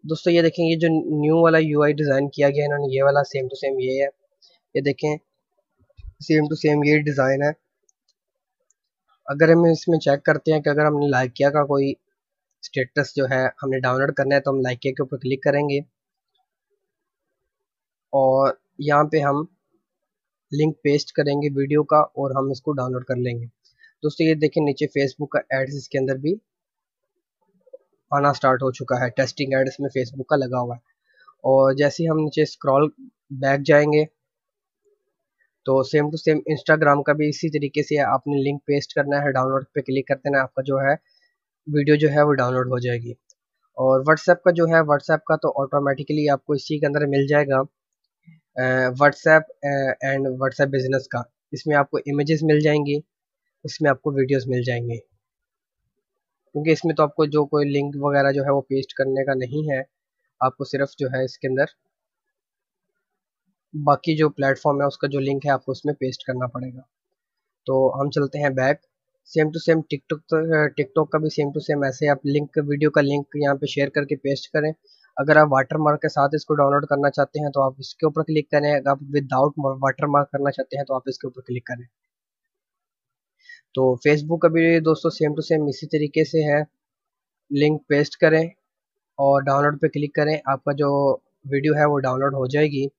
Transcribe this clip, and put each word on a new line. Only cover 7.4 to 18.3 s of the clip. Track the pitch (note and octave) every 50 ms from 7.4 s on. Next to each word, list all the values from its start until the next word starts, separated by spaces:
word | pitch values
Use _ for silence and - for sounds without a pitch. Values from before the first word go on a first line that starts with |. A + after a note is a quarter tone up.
| C#3+
है। | D3 D#3 _ _ _ _ _ _ _ _ _ _ _ _ _ _ _ _ _ _ _ _ _ _ _ _ _ _ _ _ _ _ _ _ _ _ -
अगर | C#3 C#3+ E3 D#3+
हम | E3 E3+ E3+ E3+
इसमें | E3 D3+ - - E3+ D#3+
check | - D3 C#3 C#3+
करते | _ - D3+ D#3 _ D#3
हैं | D#3 D3+
कि | C#3+ D3+
अगर | C#3+ D3 D3+
हमने | D3+ D3+ D3 C#3+ C#3+
Lykia | C3+ B2 C3 B2+ B2 - C#3 C#3+
का | C#3+ D3+ D3
कोई | C#3 C#3+ C#3 C#3 C#3 C#3 _ _ _ _ _ _ _ _ _ _ _ _ _ -
status | - - C#3 B2+ B2 _ D3 C#3 - - C#3+
जो | C3+
है | B2+ C3+ C3 C3 B2+ - _
हमने | - C3+ C3 C3
download | B2+ B2+ B2+ C3 C3+ C#3 -
करना | - C#3 C3+ C#3+
है | C#3
तो | C#3 C#3
हम | C3+ C3+
Lykia | C3 B2+ B2+ A#2+ - C#3
के | C3 C3 C#3+
ऊपर | C3 - B2
click | B2+ B2+ C3+ C3+ -
करेंगे | D3+ C#3 C#3+ D3 D3 C#3 C#3 D3+ _ _ _ _ _ _ _ _ _ _ _ _ _ _ _ _ _ _ _ _ _ _ _ _ _ _ _ _ _ _ _ _ _ _ _ _ _ _ _ _ _ _ _ _ _ -
और | C#3 C3+ C3